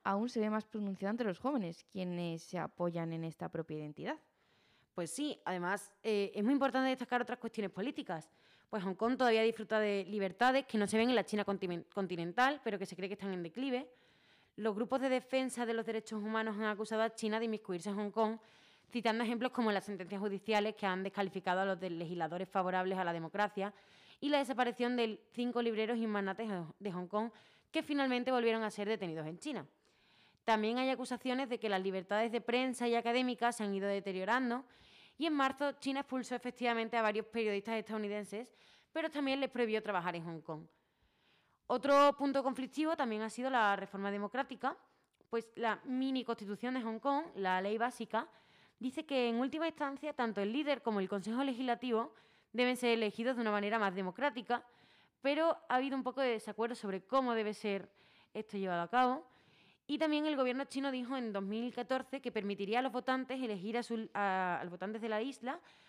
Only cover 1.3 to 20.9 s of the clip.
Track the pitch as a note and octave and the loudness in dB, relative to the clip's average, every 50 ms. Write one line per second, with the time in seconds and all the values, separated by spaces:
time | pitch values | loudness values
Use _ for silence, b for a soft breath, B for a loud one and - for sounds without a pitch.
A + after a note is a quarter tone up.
1.3 | F3 - - C4 D4+ C4 F#3+ E3 E3 - - _ - G3 F3+ F3+ F3 F3 F3 E3+ | -2 -2 -2 0 0 0 -2 -2 -6 -10 -14 _ -8 -6 -4 -2 -2 -2 -2 -2
2.3 | E3 D#3+ - - - F3 D3+ - - - F3 F3 E3 E3+ E3 E3 E3 E3 E3 D#3+ | -4 -6 -8 -6 -6 -4 -4 -4 -4 -2 -2 -2 0 -2 -4 -2 -4 -4 -4 -6
3.3 | D#3 - F3 E3 - E3 D#3+ - D#3 D3+ D3+ D3+ D3 - D3 G#3 D#4 D#4 _ _ | -6 -6 -8 -6 -4 -6 -6 -4 -6 -8 -8 -8 -10 -8 -6 -6 -6 -8 _ _
4.3 | b b b b b b b b b b b b - - F3 D#3+ - - D4 D4+ | b b b b b b b b b b b b -8 -6 -6 -6 -4 -4 -4 -4
5.3 | - - - - F#3 F3+ F3 F3+ G3 G3+ - - _ _ - A3+ G#3+ G3+ G3+ F#3+ | -4 -4 -4 -4 -2 -2 0 0 -2 -2 -4 -10 _ _ -2 0 0 2 0 0
6.3 | - G#3 G3+ A#3 C#4+ C#4 C4+ C4+ B3 C4 C4 C4 C4 C4 B3 - B3 A#3+ A#3+ - | 0 0 2 4 4 4 4 2 2 2 2 2 0 0 -2 0 0 0 0 0
7.3 | B3 - - A3+ - - G#3 F#3 - F#3 G3+ C4+ - - - - F3+ D#3+ D3+ - | -6 -6 -8 -8 -4 -4 -4 -4 -2 -4 -4 -4 -4 -6 -6 -6 -6 -6 -8 -12
8.3 | b b b b b b b b - G#3+ F3+ F#3+ F#3 F3 A3 A#3 C4 B3 C4 A#3+ | b b b b b b b b -6 -4 -2 -2 -2 0 0 0 2 4 4 6
9.3 | A3+ A3 A3 A3+ A3+ - A3 - A3+ G#3+ G#3+ G#3 G3+ G3 F#3+ E3+ G#3 G#3 G3 F#3+ | 6 6 4 4 2 0 -2 0 2 2 2 2 2 0 -2 -2 -2 -2 -2 -2
10.3 | F3 - A#3+ B3+ B3+ C4+ C4 - - G#3+ G3+ G3 - A3 A3+ B3 B3+ A#3 - - | 0 2 4 4 4 4 2 2 2 2 2 4 4 4 4 4 4 2 2 2
11.3 | - G#3 G3+ - G3+ F#3 - F3+ F3 E3+ - _ - G3+ G3 E3+ F3+ E3+ E3+ F3 | 0 -2 0 0 -2 -2 -2 -2 -4 -4 -6 _ -4 -4 -2 -2 -2 -2 -4 -2
12.3 | F3 - B3+ C4 D4+ C#4+ - A#3 G3+ F#3 G3 - F3+ F3+ F#3 F#3+ G3+ G3+ G3 G3+ | 2 2 4 2 2 0 -2 -4 -4 -4 -4 -6 -8 -8 -6 -6 -6 -6 -6 -4
13.3 | F#3+ F3+ E3+ E3+ D#3+ A#3 C4 C#4 B3 B3 C#4+ - b b b b b b b b | -4 -4 -6 -6 -6 -4 -2 -2 -2 -2 -4 -6 b b b b b b b b
14.3 | b b b b b - G#3+ A3 G3+ G3+ A#3 F#3+ C4 C4+ B3+ C4+ B3+ B3+ - - | b b b b b -2 -2 0 0 0 0 0 0 0 2 2 2 0 0 0
15.3 | - C4 C4 B3+ A#3+ A#3+ A#3+ A3+ A3+ A3+ A3 A3+ A3 A3 G#3+ - A3 G#3+ G3+ G#3+ | 0 0 2 0 -2 -2 -2 0 0 -2 -2 -2 -4 -4 -4 -4 -6 -4 -4 -2
16.3 | A3 A3+ A3 A3 G#3 G3+ A3 G#3+ G#3+ G3 A3 - A3+ A3 A3 A3+ A3 - A3 G#3+ | 0 0 0 0 -2 0 0 0 0 -2 -2 -2 0 2 2 0 0 -2 -2 0
17.3 | G#3+ A3+ A#3 A3+ A3 G#3 - - F3+ F3 E3 G#3 G3+ G3+ G#3+ G#3 F#3+ A3 A3 G#3+ | 0 0 0 0 -2 -4 -4 -4 -6 -4 -4 -4 -4 -2 -2 -2 2 2 2 2
18.3 | A3+ A3+ B B B B B B B B B B - A#3+ G3+ A#3 G#3+ A3+ A#3+ A3 | 2 -2 B B B B B B B B B B -4 0 0 2 2 2 2 0
19.3 | A#3+ A3+ A#3+ B3+ - - A#3+ A3 G#3 G3 - - G#3 F#3 F#3 E3+ G3+ G3 G3+ G#3 | 0 0 0 -2 0 2 2 2 2 2 0 -4 -8 -8 -6 -6 -4 -4 -2 -2
20.3 | G3 F#3+ - - A3 G#3 G#3 - G#3+ - - G3 | -4 -4 -2 2 2 2 2 2 -2 0 0 0